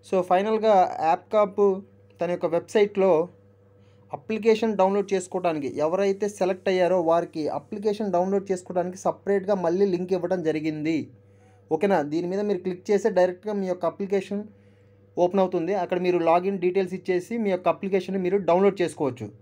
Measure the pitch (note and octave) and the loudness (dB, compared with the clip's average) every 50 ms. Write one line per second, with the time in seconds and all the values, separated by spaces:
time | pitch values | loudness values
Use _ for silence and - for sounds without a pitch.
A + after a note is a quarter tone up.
0 | _ - G3 F#3 F3+ - F#3 F#3 G3 A3 A3 G#3+ G#3 A3 G#3 F#3 F3+ - - - | _ 0 -2 -2 2 2 2 2 2 0 -2 0 2 4 6 6 4 2 0 -2
1 | D#3 D#3+ F3 F3+ - _ - G#3+ G#3 F#3+ G3 - G3+ G3+ F#3 G3 G3 _ _ _ | 0 0 0 0 -2 _ 2 2 2 2 2 2 2 2 2 -2 -8 _ _ _
2 | - _ _ _ E3+ E3+ F3 F3 - E3 D#3+ E3+ E3+ - - A3 G#3 G#3 G#3 G3+ | -20 _ _ _ -4 -4 -2 -2 -2 -2 -2 -2 -4 0 2 2 2 2 2 2
3 | F#3+ F#3+ F3 D3+ E3+ F3 - _ _ _ _ _ _ _ _ _ _ _ _ _ | 4 4 4 2 2 -2 -8 _ _ _ _ _ _ _ _ _ _ _ _ _
4 | _ _ - - - - A3 G#3+ G3+ A3+ A3 A3 A3+ A3+ G#3+ F#3+ F#3 F#3+ G3 G3+ | _ _ -14 -14 -8 -8 -8 0 2 2 2 4 2 -2 2 2 2 2 2 0
5 | G3 G3 G3 F#3+ F#3 - - F#3 F3+ F3 D#3+ D3+ C3+ B2+ - C#3 D3 D#3+ F3 F#3 | -2 0 -2 -4 -4 -4 -8 -2 -2 -2 -2 -2 -6 -6 -4 -2 -2 0 0 0
6 | G3+ G3 G3 G3 G#3 G3+ G#3 - F#3+ F3+ F#3+ F#3 - G3 F#3+ F#3 F3+ E3+ F#3 F#3 | 0 0 0 -2 -4 -6 -2 -2 -2 -2 -2 -2 -2 -2 2 2 2 4 2 2
7 | E3 E3 E3 E3+ F3 E3+ - D#3+ D3+ - - D3 - _ A3 G3+ G3+ A3 G3+ G#3 | 2 2 2 2 0 -2 -6 -6 -4 -4 -4 -6 -8 _ -12 -4 -2 -2 -2 -2
8 | A3+ G3+ F3 F3 F#3 F#3+ G3 G3+ G3 G3 F#3+ F3+ - - F3 F3+ E3+ F3+ F3+ - | -4 -2 0 0 0 0 -2 -2 -2 -4 -6 -6 -6 -6 -4 -4 -4 -4 -6 -4
9 | - F#3 D#3+ - _ G3 G3+ G3 F#3+ F#3+ G#3 F#3+ F3 E3 E3+ F#3+ G3+ G3+ F3 E3+ | -4 -4 -4 -4 _ -2 -2 0 0 0 -2 0 0 0 2 2 2 2 2 -2
10 | F#3 F3+ F#3+ F3+ E3+ F3+ F#3+ F3+ E3 D#3 D3+ D#3 D3+ D#3+ D#3 D3+ D3+ D#3+ E3 D3 | -2 -2 -2 -2 -2 -2 -4 -2 0 -2 -2 -2 -2 -4 -4 -2 -2 -2 -2 -2
11 | A#2+ - - - _ _ - _ - - - _ _ _ D#3 D#3 G#3 G3 G3 E3 | -4 -6 -14 -20 _ _ -20 _ -20 -20 -20 _ _ _ -2 0 2 2 2 2
12 | C#3+ D3 D3+ E3+ F3 F3 F#3 G3 G#3 G#3 G3+ F3+ - F#3 F3+ F3+ - - G#3 G3 | 0 0 -4 -4 -4 -2 -4 -2 -2 -2 -2 -2 -2 -6 -6 -6 -2 0 0 2
13 | G#3 A3+ F#3+ F3+ F3+ F#3 F3+ F3+ - G#3 G#3 G3+ F#3+ F#3 F3+ F3+ - E3 D#3+ - | 2 2 2 4 2 2 0 -6 -8 -6 -4 -4 -2 -4 -4 -2 -4 -4 -4 -4
14 | G3+ F#3 G3+ G3 F#3+ - G3+ G3+ G#3+ - - _ _ _ _ _ _ _ _ _ | -6 -2 -2 -2 -2 -4 -8 -8 -8 -10 -18 _ _ _ _ _ _ _ _ _
15 | _ _ _ - F3 F3+ F#3 G3 F#3+ F#3 F#3 F3 D#3+ F3 G3+ G3 F3 E3 F#3 F3+ | _ _ _ 0 0 2 4 2 2 2 0 -2 -2 -2 -2 -2 -2 -2 -2 0
16 | F3+ F3+ F3+ F3 E3 E3 E3 F3+ F3+ G3 G3+ F#3+ F3 F3+ F3+ G3 F#3+ F3+ F#3 F3+ | 2 2 2 2 4 4 4 4 2 0 -2 0 -2 0 0 0 -2 -2 -6 -8
17 | - - F3+ F3 F3 - A3+ A#3+ A3 G3+ F#3 F3+ - F3 D#3+ - - F#3+ F#3+ F#3 | -4 -2 -2 -2 -2 -4 -6 -2 0 0 -2 0 0 -2 -2 0 -2 -2 -2 -2
18 | F3+ - F#3+ G3 F3+ F3 F#3+ G#3 F#3 D#3+ E3+ F3+ G3 G3+ F#3+ G3 F3 D#3+ - - | -2 -2 -4 -2 -2 0 -2 0 2 2 2 4 4 2 2 2 -4 -4 -2 -4
19 | D#3 C3+ A#2+ - G#2+ G2+ - - | -4 -4 -4 -6 -12 -14 -14 -18